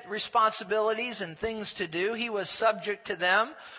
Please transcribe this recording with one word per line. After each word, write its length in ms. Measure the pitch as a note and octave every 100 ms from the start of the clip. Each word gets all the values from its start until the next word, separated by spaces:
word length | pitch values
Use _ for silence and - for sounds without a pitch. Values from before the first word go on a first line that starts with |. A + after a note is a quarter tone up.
| -
responsibilities 1120 | G#3 - A#3 A3 A3 F#3+ G#3+ G#3+ A3 B3 G#3+
and 160 | F3+ D#3
things 340 | A3 A3 G3+ -
to 80 | F3
do. 280 | E3 G3
He 180 | A3+ A#3
was 180 | G#3 F3+ -
subject 500 | A3 G#3 F#3 G3+ -
to 80 | F3+
them. 360 | F3+ G3 B3 - -